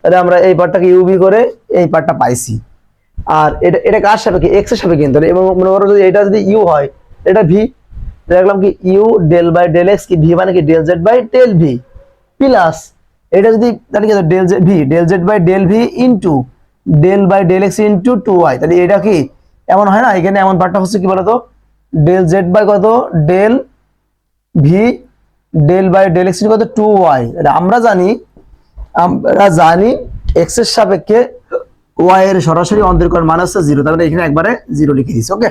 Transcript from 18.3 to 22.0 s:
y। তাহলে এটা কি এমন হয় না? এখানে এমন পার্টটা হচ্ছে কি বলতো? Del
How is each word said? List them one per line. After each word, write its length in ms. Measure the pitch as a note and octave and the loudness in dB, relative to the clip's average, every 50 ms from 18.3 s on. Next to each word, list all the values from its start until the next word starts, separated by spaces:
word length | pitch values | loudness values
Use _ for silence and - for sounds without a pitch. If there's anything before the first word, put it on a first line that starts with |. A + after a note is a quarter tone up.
| G3 F3+ E3+ D#3 | 0 2 2 0
y। 40 | C3 B2 | 0 -2
তাহলে 140 | C3 D#3+ F3 F3 F3 | -2 0 0 2 2
এটা 140 | F3 G3+ G3+ - | 2 0 0 0
কি 100 | G#3+ G#3 E3 C3+ - _ _ _ _ _ _ _ - | 0 0 0 -2 -4 _ _ _ _ _ _ _ -2
এমন 180 | E3 F#3+ G#3 G3+ F#3+ | 0 0 2 2 2
হয় 100 | G#3+ B3 | 0 0
না? 60 | B3+ G#3 F#3 | 0 0 0
এখানে 180 | E3 F#3+ G3 G3+ F#3+ | -2 -2 0 0 0
এমন 100 | F#3+ F#3+ F3 | 0 0 0
পার্টটা 180 | F#3 F3+ F3 G3+ F#3+ | -2 -2 -2 -4 -4
হচ্ছে 160 | F3+ G#3 G#3 F3+ | -2 -4 -4 -2
কি 40 | F#3+ F#3+ | -2 -2
বলতো? 220 | F#3+ F#3 F#3+ A3+ B3 - _ _ _ _ _ _ _ _ _ - | -2 0 -2 -2 -4 -4 _ _ _ _ _ _ _ _ _ -2
Del 300 | D#3+ | 0